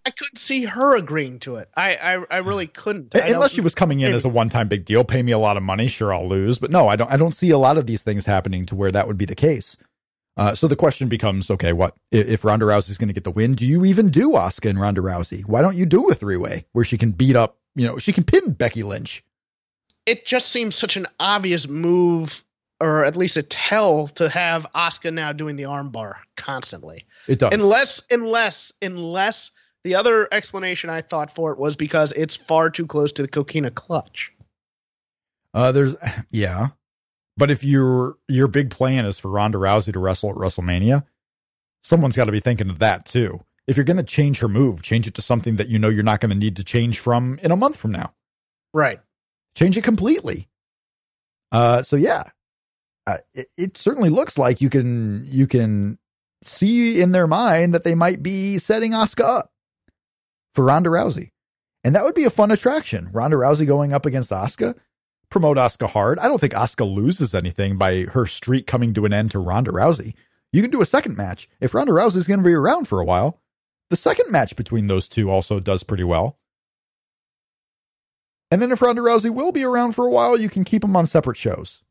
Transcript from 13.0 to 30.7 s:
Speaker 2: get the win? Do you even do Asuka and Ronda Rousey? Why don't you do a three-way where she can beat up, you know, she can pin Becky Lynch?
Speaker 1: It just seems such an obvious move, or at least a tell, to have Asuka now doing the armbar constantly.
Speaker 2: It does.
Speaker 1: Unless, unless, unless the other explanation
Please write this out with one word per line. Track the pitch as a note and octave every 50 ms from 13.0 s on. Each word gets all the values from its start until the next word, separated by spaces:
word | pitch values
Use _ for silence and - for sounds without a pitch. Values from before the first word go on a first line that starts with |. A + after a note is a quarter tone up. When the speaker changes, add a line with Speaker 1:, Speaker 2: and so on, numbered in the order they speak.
| A#2+ G2+ F#2+
Speaker 2:
get | F#2+ F2+
the | F#2+
win? | E2+ G#2+ A2 B2 C3+
Do | - A#2+
you | B2+ D3+ F3 F#3
even | F#3+ F#3+ F#3+ A3 F#3+
do | C#3 - A#3 D4+
Asuka | D4+ - F2 F#2 - - - G#2+
and | G2 G2
Ronda | G2 G#2 G2 F#2+ F2+
Rousey? | F#2+ F2+ F2 F2 - - G2+ G2
Why | G2+ G#2+ A#2
don't | D3+ F#3+ G3
you | F3 F#3
do | E3 D#3 G3 D4 G4+
a | -
three-way | - - G2+ F#2+ F2+ - - - - - _ -
where | A#2+ A2+
she | - -
can | G#2+ A#2 A2+ G2
beat | E2+ C3 C3 C3
up, | A#2+ A2+ - - _ _ _ _
you | C#3+ B2
know, | A#2 - C3
she | - - G3+
can | - E3+
pin | - - F#4+ G4+ C4+ D3+
Becky | - B2+ A#2 - A#2 G#2
Lynch? | G2+ G2 G#2+ A#2 - - - - _ _ _ _ _ _ _ _ _ _ _ _ _ _ _ _
Speaker 1:
It | - A#3 A#3 -
just | - B3+ B3+ B3 -
seems | - B3 A#3 G#3+ -
such | - - F#3 -
an | G3 F#3 - - -
obvious | E3 F#3+ G3+ G#3 F#3+ F#3 F3 E3+ D3
move, | C#3+ C#3+ D#3 E3 E3+ F3 F3+ F3+ F3 E3+ E3 D#3+ D3+ - - - _ _ _ _ _ _ -
or | - D#3+ D#3 D#3 D3
at | C#3 C#3+
least | F3 G3+ F3+ - D#3+
a | C#3+
tell, | - - - - - G3+ A3 G#3+ F#3+ D#3 D3+ D3+ C#3+
to | - - E3+ D#3
have | - F3 F3 E3+ E3 E3 D#3 - -
Asuka | D3+ E3+ E3+ - - - E3 D#3+
now | E3 D#3 D3+ D3
doing | D3 D#3 D3+ D3
the | C#3 C#3+
armbar | C#3 C#3+ C#3+ C#3 C#3 A2+ A2+ A2 G2+ G2 - - _ _
constantly. | - - - C#3 B2+ A#2+ - - E2+ D2 D#2 D#2+ E2 - _ _ _ -
Speaker 2:
It | - C3+ -
does. | - G#3+ F#3+
Speaker 1:
Unless, | G#3 G#3 G3 G#3+ B3 C#4+ - - - - -
unless, | B3 A#3+ A#3 A3+ A3+ A#3 A3+ G3+ - - - - - _
unless | G3 F#3+ F#3 F3 E3+ E3 E3+ F#3 G3 G#3+ A3 - - - - _ _ _ _ _ -
the | F3+ F3+
other | F#3+ G#3 A#3+ A3+ A3 G#3 -
explanation | G3+ G#3 G#3 - - G3 F#3+ F3+